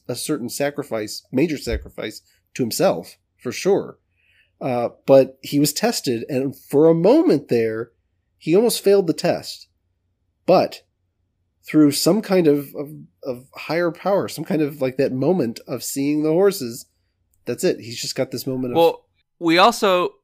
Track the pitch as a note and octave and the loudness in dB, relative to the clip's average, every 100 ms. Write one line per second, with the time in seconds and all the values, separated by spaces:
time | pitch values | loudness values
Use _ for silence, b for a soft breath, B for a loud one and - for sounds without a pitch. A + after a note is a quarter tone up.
0 | - B2 - D3+ A#2 - C#3+ C#3 G#2 A2+ | -10 -8 -6 -6 -6 -4 -6 -6 -8 -6
1 | G#2+ - - B2+ E3+ C#3+ - A2 G2+ - | -8 -12 -6 -2 -2 -2 -6 -6 -8 -12
2 | A2 - _ _ _ - A#2+ - F3 G#2 | -12 -12 _ _ _ -6 -4 0 0 0
3 | - - _ _ B2+ - F3+ F3+ - - | -6 -20 _ _ -10 -4 0 0 -2 -14
4 | _ _ _ _ _ - D#3+ A#2+ A#2+ - | _ _ _ _ _ -10 -6 -2 -4 -2
5 | - C3+ C3 - - C#3+ D3 - A3+ A#3 | 6 6 6 0 -4 0 0 0 -2 -2
6 | C#3+ A#2 - C3 C3+ - - C#3 D#3+ E3 | -4 -4 -4 -4 -4 -8 -2 4 4 6
7 | F3+ D4+ E4 D3+ - A#2 A2+ A2 A#2+ _ | 4 4 4 2 2 0 0 -4 -10 _
8 | _ _ _ _ D3+ F3+ A#3 - G3 G3+ | _ _ _ _ 0 2 2 2 4 4
9 | F3 D3 F3 F#2 - - - _ _ _ | 2 0 0 -2 -6 -16 -20 _ _ _
10 | _ _ _ _ - F3 A#2+ - _ _ | _ _ _ _ 2 4 2 -4 _ _
11 | _ _ _ _ _ _ - D#3 D3 C#3 | _ _ _ _ _ _ -2 4 4 4
12 | D#3 G3+ G#3+ F#3 D#3+ C#3+ C#3+ - C#3+ D3+ | 0 0 0 2 4 2 -2 -12 -12 -14
13 | D3 _ C3+ B2 C3 - - D#3+ F3 D#3 | -20 _ -12 -12 -14 -14 -6 -2 -2 -4
14 | F#3 G3 A2 - E3 D#3 D3 D3+ C3 B2+ | -2 -2 -2 -8 -4 -2 -2 -2 -4 -2
15 | C3 C3 C#3 F#3 A#2 A2+ - B2+ - C#3 | -2 0 0 0 -2 -6 -10 -10 -8 -4
16 | C#3 D3+ D#3 D#3+ G3 F#3+ A#2+ A#2 - _ | -2 0 0 2 2 0 -6 -12 -18 _
17 | _ _ _ _ - A#2+ F3+ - A2+ A#2 | _ _ _ _ -10 -4 -2 -2 -8 -12
18 | C#3 - C3 B2 - C3 B2+ C3+ E3 - | -8 -6 -6 -6 -6 -6 -2 2 2 0
19 | _ _ _ - E3+ E3 G#3+ A3 G#3 F3+ | _ _ _ -6 0 4 4 4 2 2
20 | F3 - | 0 -6